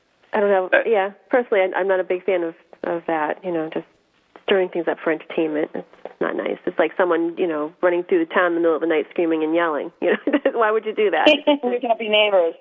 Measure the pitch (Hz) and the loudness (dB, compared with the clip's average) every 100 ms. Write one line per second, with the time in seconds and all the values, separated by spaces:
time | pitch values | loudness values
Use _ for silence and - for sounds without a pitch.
0 | _ _ _ 214 202 190 185 - 214 214 | _ _ _ 0 2 2 2 0 2 2
1 | 190 196 _ 262 247 202 185 - 190 185 | 0 -6 _ 0 2 0 2 0 0 0
2 | 180 185 196 185 165 165 _ - - 170 | 0 -2 0 -2 -2 -8 _ -10 -6 -6
3 | 170 160 151 - 185 170 160 160 - _ | -4 -2 -2 -4 -4 -4 -4 -8 -10 _
4 | _ _ _ - - 196 185 175 160 151 | _ _ _ -14 0 0 2 -2 -4 -4
5 | - 160 - - 160 196 165 - - - | -2 -4 -4 -2 -2 -2 -4 -8 -12 -18
6 | - - - - - - - 180 160 - | -20 -6 -4 -4 -6 -6 -6 -2 -2 0
7 | 180 165 170 165 180 151 151 - 180 175 | 0 0 -2 -2 -2 -2 -6 -2 0 0
8 | 175 185 165 202 180 170 165 156 165 156 | 0 0 2 0 2 2 2 2 0 0
9 | 135 - 170 160 156 165 170 147 - - | -2 -2 0 0 0 0 0 -2 -6 -4
10 | - 208 - 285 277 240 214 220 214 208 | -2 0 0 0 0 0 0 0 -2 0
11 | 208 160 - 294 294 285 247 247 240 226 | 0 4 4 4 2 0 0 -4 -2 -2
12 | 214 214 208 190 165 165 | 0 2 4 2 0 -4